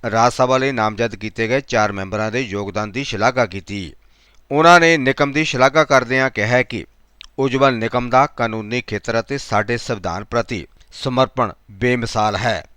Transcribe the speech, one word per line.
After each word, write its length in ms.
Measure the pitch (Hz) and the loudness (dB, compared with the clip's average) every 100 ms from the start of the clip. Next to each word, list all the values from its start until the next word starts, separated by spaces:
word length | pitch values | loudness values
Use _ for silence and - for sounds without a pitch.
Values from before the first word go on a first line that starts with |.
| 117 | -2
ਰਾਜ 220 | 113 120 | 2 2
ਸਭਾ 260 | - 127 131 | 2 2 2
ਲਈ 140 | 135 | 0
ਨਾਮਜ਼ਦ 420 | 127 107 104 117 | 0 -2 0 -4
ਕੀਤੇ 340 | 98 107 101 113 | -4 -12 -6 -2
ਗਏ 120 | 131 | -2
ਚਾਰ 320 | 139 120 107 | -2 0 0
ਮੈਂਬਰਾਂ 380 | 98 95 104 110 | -2 -6 -4 -4
ਦੇ 80 | 113 | -4
ਯੋਗਦਾਨ 520 | 127 98 101 98 104 | -4 -6 -6 -6 -6
ਦੀ 120 | 104 | -6
ਸ਼ਲਾਘਾ 420 | 139 104 110 127 113 | -8 -4 -4 -2 -4
ਕੀਤੀ। 460 | 98 90 101 87 - _ _ _ _ _ | -4 -10 -12 -12 -16 _ _ _ _ _
ਉਹਨਾਂ 300 | 143 165 175 | 2 8 8
ਨੇ 160 | 165 165 | 8 4
ਨਿਕਮ 360 | 131 131 147 | 2 0 0
ਦੀ 120 | 139 | 0
ਸ਼ਲਾਘਾ 400 | 156 131 131 143 | -2 2 2 4
ਕਰਦਿਆਂ 460 | 151 135 120 131 131 | 4 4 4 0 0
ਕਿਹਾ 320 | 131 107 123 | 0 0 2
ਕਿ 220 | 123 113 - _ _ _ - - | 0 -6 -12 _ _ _ -20 -4
ਉਜਵਲ 380 | 135 131 135 120 | -2 2 2 2
ਨਿਕਮ 340 | 113 123 123 | -2 -2 0
ਦਾ 160 | 127 143 | 2 2
ਕਾਨੂੰਨੀ 540 | - 117 110 104 123 | 0 -4 -4 -4 -6
ਖੇਤਰ 400 | - 104 - 113 | -4 -8 -2 -4
ਅਤੇ 180 | 113 139 | -2 -8
ਸਾਡੇ 380 | - 104 107 120 | -2 -2 0 -4
ਸੰਵਿਧਾਨ 480 | - 110 92 85 | -4 -6 -4 -6
ਪ੍ਰਤੀ 420 | 107 120 113 110 76 _ - | -4 -4 -2 -6 -10 _ -20
ਸਮਰਪਣ 600 | - - 127 131 - 113 - _ | -10 -4 0 0 0 -4 -4 _
ਬੇਮਿਸਾਲ 680 | 98 123 123 117 117 107 101 | -4 0 0 -2 0 0 0
ਹੈ। 280 | 120 98 - | -2 -4 -6